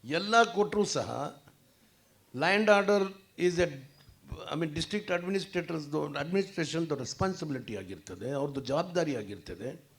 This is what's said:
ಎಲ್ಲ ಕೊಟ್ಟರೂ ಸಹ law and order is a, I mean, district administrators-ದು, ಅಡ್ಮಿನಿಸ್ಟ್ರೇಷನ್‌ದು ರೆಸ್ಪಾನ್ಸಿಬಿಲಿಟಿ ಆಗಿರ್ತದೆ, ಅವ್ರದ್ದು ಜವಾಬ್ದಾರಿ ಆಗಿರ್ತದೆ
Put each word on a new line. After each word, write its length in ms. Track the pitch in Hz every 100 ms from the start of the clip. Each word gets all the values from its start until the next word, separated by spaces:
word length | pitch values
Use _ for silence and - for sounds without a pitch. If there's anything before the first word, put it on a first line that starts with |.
| 113
ಎಲ್ಲ 380 | 160 202 233
ಕೊಟ್ಟರೂ 400 | 226 185 208 208
ಸಹ 580 | 202 143 110 120 143 - - _ _ _ _ _ _ _ _ 123
law 240 | 160 202
and 80 | 214
order 340 | 202 196 208 196 - _ - 175
is 120 | 170
a, 100 | 175 139 131 _ - - - - -
I 60 | 147
mean, 140 | 165 151
district 360 | 156 208 208 175
administrators-ದು, 1000 | 180 196 - 180 170 165 147 156 147 143
ಅಡ್ಮಿನಿಸ್ಟ್ರೇಷನ್‌ದು 760 | 151 190 190 - 151 160 165 147
ರೆಸ್ಪಾನ್ಸಿಬಿಲಿಟಿ 800 | 117 - 190 185 160 131 110 104
ಆಗಿರ್ತದೆ, 560 | 92 90 - 92 117
ಅವ್ರದ್ದು 300 | 139 143 139
ಜವಾಬ್ದಾರಿ 540 | 127 143 180 175 160 123
ಆಗಿರ್ತದೆ 680 | 101 98 - 90 117 165 -